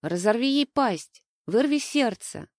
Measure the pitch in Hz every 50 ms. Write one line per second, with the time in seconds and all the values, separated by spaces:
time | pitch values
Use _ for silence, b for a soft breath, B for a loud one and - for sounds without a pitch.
0 | - 156 170 175 175 214 214 233 247 269 269 285 285 - _ - 269 240 190 160
1 | - - _ - _ _ _ _ _ - 170 226 277 294 294 294 - - - 285
2 | 269 - - - - - - 156 151 - _